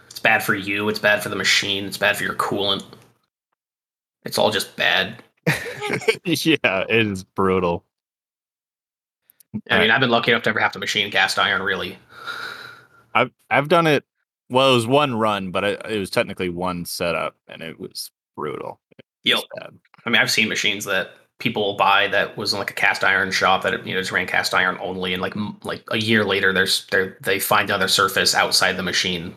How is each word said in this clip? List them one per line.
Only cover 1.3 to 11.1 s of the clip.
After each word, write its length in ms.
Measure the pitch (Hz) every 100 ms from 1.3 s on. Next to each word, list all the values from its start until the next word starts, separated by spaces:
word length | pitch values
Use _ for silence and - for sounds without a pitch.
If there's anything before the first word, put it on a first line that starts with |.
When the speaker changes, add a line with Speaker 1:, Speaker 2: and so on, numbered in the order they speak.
| 98
Speaker 1:
machine. 500 | 92 - 101 98 98
It's 120 | -
bad 180 | 101 101
for 60 |
your 120 | 95 -
coolant. 480 | - 104 101 98 - - _ _ _ _ _ _ _ _ _ _ _ _
It's 140 | - -
all 140 | 107
just 240 | 95 - -
bad. 480 | 87 87 95 117 - _ -
Speaker 2:
<laughs> 160 | - 466 - 403 - - 427 190
Yeah, 580 | 156 165 147 117 95 -
it 180 | 113 110
is 160 | 95
brutal. 640 | 95 - 95 92 90 85 - _ _ _ _ _ _ _ _ _ _ _ _ _ _ _ _ 107 -
Speaker 1:
I 100 | 117
mean, 100 | 110
Speaker 2:
Uh, 60 | 117
Speaker 1:
I've 60 |
been 80 | 131
lucky 220 | 117 120
enough 120 | 113
to 60 | -
ever 100 | 110
have 140 | 104
to 60 | 95
machine 300 | 101 107 104